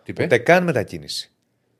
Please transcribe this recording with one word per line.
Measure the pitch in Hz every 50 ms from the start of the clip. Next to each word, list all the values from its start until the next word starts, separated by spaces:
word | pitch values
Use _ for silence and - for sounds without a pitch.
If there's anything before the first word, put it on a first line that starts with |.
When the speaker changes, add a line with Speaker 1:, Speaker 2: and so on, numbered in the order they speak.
| _
Speaker 1:
είπε; | - 95 113 131
Speaker 2:
Ούτε | 170 127 113
καν | 117 - 170 185 180
μετακίνηση. | 170 143 117 92 - - 80 71 73 - - - - _ _ _ _ _ _ _ _ _ _